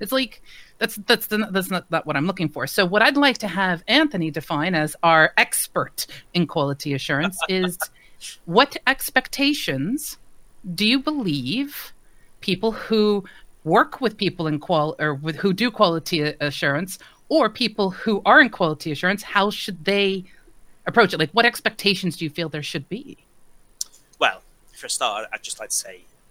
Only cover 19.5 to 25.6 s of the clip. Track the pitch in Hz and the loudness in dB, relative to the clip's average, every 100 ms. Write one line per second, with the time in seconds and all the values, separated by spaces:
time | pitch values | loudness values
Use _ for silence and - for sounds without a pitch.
19.5 | 208 - 175 156 202 196 190 185 - - | -2 -8 -6 -2 0 0 -2 -8 -18 -20
20.5 | - - - - 226 202 175 156 226 233 | -20 -20 -14 -2 4 4 4 -2 2 2
21.5 | 233 220 220 202 190 185 - 156 160 160 | 2 -4 -2 -2 0 -2 -4 -6 -6 -6
22.5 | 151 143 160 135 214 - - _ _ - | -6 -6 -8 -8 -12 -12 -20 _ _ -20
23.5 | - _ - - - _ - 131 92 - | -20 _ -12 -12 -14 _ -2 -2 -2 -10
24.5 | _ _ - 127 - 123 104 110 107 - | _ _ -14 -8 -2 -2 -2 -8 -10 -12
25.5 | - | -12